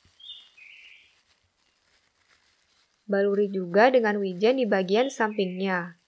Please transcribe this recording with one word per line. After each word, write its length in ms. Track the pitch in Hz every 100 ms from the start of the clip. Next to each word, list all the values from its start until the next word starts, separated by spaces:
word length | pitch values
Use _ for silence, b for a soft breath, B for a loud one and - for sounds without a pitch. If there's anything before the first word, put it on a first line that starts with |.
| _ _ - - - - - - - - - _ _ _ _ _ _ _ _ _ _ _ _ _ _ _ _ _ _ _ -
Baluri 400 | 196 202 202 208
juga 400 | 196 180 185 247
dengan 320 | 254 214 208
wijen 400 | 196 180 214 269
di 80 | 226
bagian 400 | 196 185 208 269
sampingnya. 880 | 269 220 214 190 185 190 180 170 -